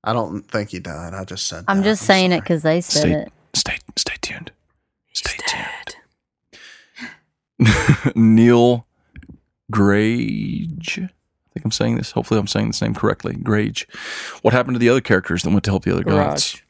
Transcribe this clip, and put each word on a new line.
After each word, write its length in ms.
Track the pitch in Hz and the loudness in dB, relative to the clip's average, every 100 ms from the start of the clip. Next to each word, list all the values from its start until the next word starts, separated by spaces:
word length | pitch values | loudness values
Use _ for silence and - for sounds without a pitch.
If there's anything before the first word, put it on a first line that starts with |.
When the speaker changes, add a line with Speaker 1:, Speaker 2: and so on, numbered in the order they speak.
Speaker 1:
I 100 | - | -2
don't 280 | 117 98 78 - | -2 -2 -8 -6
think 200 | 110 101 | -6 -6
he 100 | - | -10
died. 340 | 90 76 85 | -10 -12 -12
I 120 | 95 95 | -12 -12
just 200 | 92 - | -8 -8
said 180 | 82 - | -8 -2
Speaker 2:
I'm 120 | 196 | 0
Speaker 1:
that. 40 | |
Speaker 2:
just 200 | 196 214 | 2 0
Speaker 1:
I'm 20 | - | 2
Speaker 2:
saying 240 | 190 185 | 4 4
it 40 | 175 | 0
Speaker 1:
sorry. 40 | - | 0
Speaker 2:
'cause 140 | 165 | 0
they 180 | 156 165 | 2 0
said 200 | - 151 | 0 0
Speaker 3:
Stay, 100 | 151 | 0
Speaker 2:
it. 200 | 156 - _ _ | 0 -4 _ _
Speaker 3:
stay, 240 | - - - - - | -4 -4 -6 -8 -6
stay 180 | - - | -6 -8
tuned. 300 | - - - _ _ _ _ _ _ | -10 -12 -16 _ _ _ _ _ _
Stay 200 | - - | -8 -8
Speaker 4:
He's 180 | - - | -8 -8
Speaker 3:
tuned. 440 | - - - - - _ _ _ _ _ - - - _ - - - _ _ _ - | -8 -10 -12 -16 -18 _ _ _ _ _ -20 -20 -20 _ -20 -20 -20 _ _ _ 2
Speaker 4:
dead. 560 | 113 104 - 151 143 - | 4 4 4 2 2 4
Speaker 3:
<laughs> 0 | |
Neil 720 | 113 110 117 120 120 123 - _ _ - - - _ _ - | 6 8 6 6 6 2 -4 _ _ -20 -20 -20 _ _ -4
Grage. 1300 | 104 101 101 107 120 117 107 - - - - 165 - | 2 4 4 2 0 -2 -4 -4 -6 -6 -8 -8 -8
I 500 | 185 _ _ _ _ | -8 _ _ _ _
think 120 | - 110 | -8 -4
I'm 60 | |
saying 260 | - 113 117 | 0 0 0
this. 140 | - | -2
Hopefully 280 | - 113 110 | -6 0 0
I'm 80 | 101 | 0
saying 200 | 104 107 | -2 -2
this 140 | 113 | -2
name 140 | 113 107 | -4 0
correctly. 400 | 107 - - 98 | -2 -2 -6 -6
Grage. 500 | - 104 110 117 - - - - - - | -2 0 -2 -6 -12 -16 -14 -12 -12 0
What 120 | 113 | 2
happened 200 | 123 123 123 | 2 0 2
to 40 | |
the 100 | 117 | 4
other 120 | 127 | 2
characters 420 | - 95 - 87 | 2 0 2 -4
that 60 | - | 0
went 120 | 101 - | 0 2
to 60 | |
help 120 | 98 | -2
the 80 | - | 0
other 100 | 90 | -2
Speaker 4:
Garage. 520 | 90 98 95 73 - | 0 2 2 -2 -4
Speaker 3:
gods? 60 | - | -6